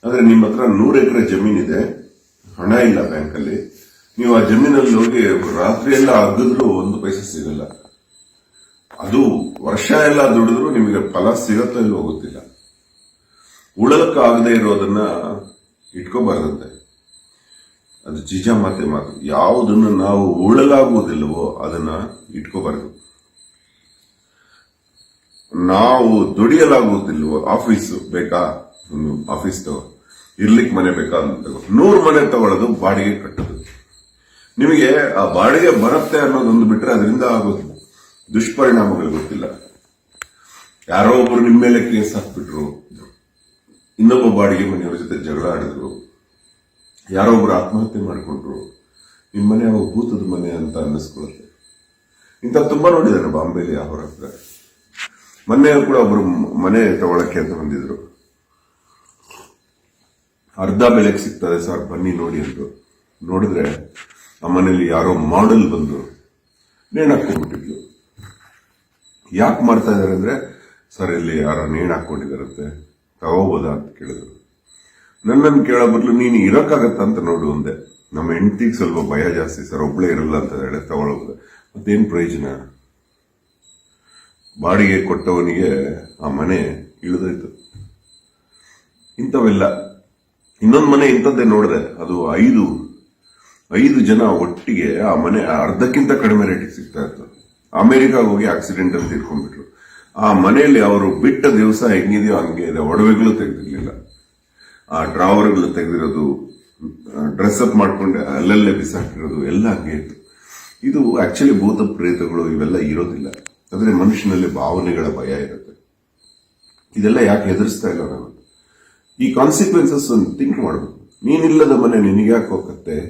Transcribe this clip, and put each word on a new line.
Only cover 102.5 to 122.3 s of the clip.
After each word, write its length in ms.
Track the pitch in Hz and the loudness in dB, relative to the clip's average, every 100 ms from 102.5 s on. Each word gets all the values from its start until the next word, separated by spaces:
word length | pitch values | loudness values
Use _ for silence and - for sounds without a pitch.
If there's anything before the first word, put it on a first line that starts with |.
| 82 | -6
ಇದೆ, 160 | 82 80 | -6 -4
ಒಡವೆಗಳು 500 | 76 87 107 107 110 | -2 2 4 4 2
ತೆಗ್ದಿರ್ಲಿಲ್ಲ, 600 | - 92 - - - - - - _ _ _ _ _ _ _ _ | 0 -4 -8 -10 -10 -10 -12 -20 _ _ _ _ _ _ _ _
ಆ 120 | 78 | -6
ಡ್ರಾವರ್ಗಳು 680 | 80 80 90 101 104 95 87 | -4 0 2 4 4 2 0
ತೆಗ್ದಿರೋದು, 760 | 87 82 85 80 78 71 69 - - _ _ 78 - - 71 76 - | -2 -4 -2 -4 -2 -4 -4 -10 -20 _ _ -18 -18 -16 -8 -8 -2
ಡ್ರೆಸ್ 260 | 101 - | -2 0
ಅಪ್ 140 | 120 104 | 2 2
ಮಾಡ್ಕೊಂಡೆ 440 | 98 95 95 - | 2 0 -2 -2
ಅಲ್ಲಲ್ಲೇ 540 | - 69 85 107 104 | -4 -4 2 4 4
ಬಿಸಾಕಿರೋದು 720 | 101 - 92 78 80 78 76 67 | 0 -4 -8 -8 -10 -10 -6 -4
ಎಲ್ಲ 220 | 90 110 | 0 0
ಹಂಗೆ 240 | 92 78 | -2 -6
ಇತ್ತು. 320 | 76 76 - _ _ _ - - _ 131 | -8 -10 -18 _ _ _ -20 -20 _ -4
ಇದು 140 | 147 | -2
actually 600 | 123 117 107 - 139 104 | -2 -2 -4 0 2 4
ಭೂತ 360 | 101 107 104 - | 0 0 -4 -2
ಪ್ರೇತಗಳು 560 | 87 87 85 85 82 | -4 -2 -4 -4 -4
ಇವೆಲ್ಲ 260 | 80 76 90 | -2 -2 -2
ಇರೋದಿಲ್ಲ, 500 | 76 78 87 69 69 - - _ _ | -2 -4 -6 -8 -12 -14 -20 _ _
ಆದ್ರೆ 200 | 95 110 | -2 0
ಮನುಷ್ಯನಲ್ಲಿ 600 | 95 90 - 104 92 90 | 2 2 0 -2 -2 -2
ಭಾವನೆಗಳ 540 | 69 67 90 87 82 78 - | -2 -4 -2 -2 -4 -4 -6
ಭಯ 260 | - - | -6 -8
ಇರುತ್ತೆ. 460 | - - - - _ _ _ _ _ _ _ _ _ _ _ - | -8 -14 -20 -20 _ _ _ _ _ _ _ _ _ _ _ -2
ಇದೆಲ್ಲ 200 | 104 127 | 0 2
ಯಾಕೆ 320 | 107 104 98 | 2 2 0
ಹೆದರ್ಸ್ತಾ 400 | 95 104 - 95 | -2 -2 -4 -6
ಇಲ್ಲ 120 | 85 | -6
ನಾನು? 460 | 80 - - - _ _ _ _ _ _ _ _ | -8 -10 -16 -20 _ _ _ _ _ _ _ _
ಈ 140 | 131 | -2
ಕಾನ್ಸಿಕ್ವೆನ್ಸಸ್ 800 | - 147 156 196 170 143 143 - | 2 2 2 2 2 2 -2 0
ಒಂದು 260 | 113 92 - | 0 0 -2
ಥಿಂಕ್ 220 | 139 - | -4 -2
ಮಾಡ್ಬೇಕು. 520 | 117 - - - - _ | -4 -6 -10 -16 -20 _
ನೀನಿಲ್ಲದ 480 | 117 160 160 156 147 | -2 0 2 4 4
ಮನೆ 300 | 127 120 113 | 4 4 2
ನಿನಗೆ 280 | 98 98 | 2 2
ಯಾಕೆ 180 | 107 | 2